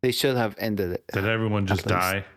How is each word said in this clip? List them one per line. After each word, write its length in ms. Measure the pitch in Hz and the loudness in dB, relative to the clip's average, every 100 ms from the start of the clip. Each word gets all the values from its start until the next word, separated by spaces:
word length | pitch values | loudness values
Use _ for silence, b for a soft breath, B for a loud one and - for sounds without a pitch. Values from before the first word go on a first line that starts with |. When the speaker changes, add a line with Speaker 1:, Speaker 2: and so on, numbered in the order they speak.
Speaker 1:
they 80 | 131 | 0
should 240 | 120 143 127 | 0 2 2
have 180 | 113 98 | 0 0
ended 320 | 110 101 92 | -2 0 0
it, 140 | 87 - | -2 -4
Speaker 2:
Did 120 | - 101 | -2 0
everyone 380 | 113 110 104 | 0 0 0
Speaker 1:
at 60 | 98 | 0
Speaker 2:
just 160 | 98 - | 0 0
Speaker 1:
least. 120 | 90 | 0
Speaker 2:
die? 280 | 92 98 98 | 2 0 -6